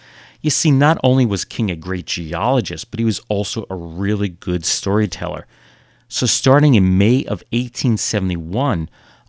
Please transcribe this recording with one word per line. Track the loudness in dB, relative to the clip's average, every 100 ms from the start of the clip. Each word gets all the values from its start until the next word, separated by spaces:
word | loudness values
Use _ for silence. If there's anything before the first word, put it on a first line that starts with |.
| -20 -20 -20 _
You | -2
see, | 0 2
not | 4 4 4
only | 2 2 2
was | 0
King | -4 -4 -4
a |
great | -4 -6 -6 -6
geologist, | -8 -6 -4 0 0 -2 -8 -10
but | -2
he |
was | -2 -2 -4
also | -4 -2 -6 -8
a |
really | -10 -8 -4 -2 0 -2
good | -6 -4 -4
storyteller. | -2 -4 0 0 0 -4 -8 -8 -12 _ _ _ _ _ _
So | -4 -2
starting | 2 4 6 6 6
in | 6 4
May | 4 2
of | 0 -8 -4
eighteen | -4 -4 -4 -2 0
seventy-one, | -2 -2 -2 -4 -4 -2 -2 -2 -4 -10 _ _